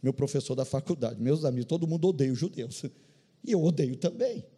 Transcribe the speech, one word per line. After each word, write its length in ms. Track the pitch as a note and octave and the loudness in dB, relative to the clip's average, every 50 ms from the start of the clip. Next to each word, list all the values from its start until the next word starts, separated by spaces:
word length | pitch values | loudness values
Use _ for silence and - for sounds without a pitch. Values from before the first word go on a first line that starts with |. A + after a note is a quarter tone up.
| - | 0
meu 100 | C3 C3 | -2 0
professor 420 | - C#3 C3+ - C#3+ B2+ - C#3 | 0 -2 0 0 -2 -2 -2 -2
da 100 | B2+ C3 | -2 -2
faculdade, 580 | B2+ - C3+ C3+ - F3+ D3+ B2 A2+ A2+ G#2+ A2+ | -2 -2 -4 -2 -2 -2 -2 0 -4 -2 -2 2
meus 220 | B2 D3 D#3 D#3 | 2 2 2 2
amigos, 240 | C#3+ B2+ B2 A#2+ A#2 | 0 0 0 0 0
todo 180 | E3 E3+ E3+ | 0 0 0
mundo 220 | D#3+ D#3+ E3 D#3+ F#3 | 0 0 2 2 2
odeia 240 | F#3 C#3 C#3 C3 C3 | 4 4 2 2 2
os 60 | A2+ | 0
judeus. 440 | C#3 C3 - - A#2+ B2 B2 - - C#3+ - - _ _ _ _ _ _ _ _ _ | -2 -4 -4 -6 -8 -8 -8 -10 -10 -12 -12 -12 _ _ _ _ _ _ _ _ _
E 80 | - A#3 | 0 2
eu 100 | F#3 D#3 | 4 4
odeio 340 | E3+ E3+ D3 D3+ B2+ B2+ | 4 4 4 2 0 0
também. 480 | B2 - F3 A3+ A#3 B3 C4 A#3 - - - _ | 0 -2 -2 0 0 -2 -2 -2 -4 -10 -14 _